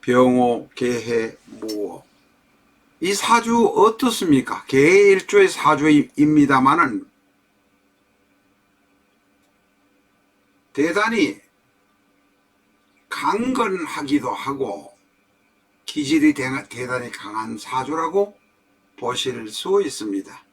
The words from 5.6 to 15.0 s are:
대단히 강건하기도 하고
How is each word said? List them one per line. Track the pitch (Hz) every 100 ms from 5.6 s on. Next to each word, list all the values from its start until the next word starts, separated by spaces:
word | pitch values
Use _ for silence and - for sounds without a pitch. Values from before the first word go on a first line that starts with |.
| 143 151 151 147 127 - 151 151 139 135 131 165 151 104 - _ _ _ _ _ _ _ _ _ _ _ _ _ _ _ _ _ _ _ _ _ _ _ _ _ _ _ _ _ _ _ _ _ _ _ _
대단히 | - 156 165 214 226 147 - _ _ _ _ _ _ _ _ _ _ _ _ _ _ _ _ _
강건하기도 | - 175 196 247 254 226 185 156 - 143 143 123
하고 | 107 131 139 107 101 98 _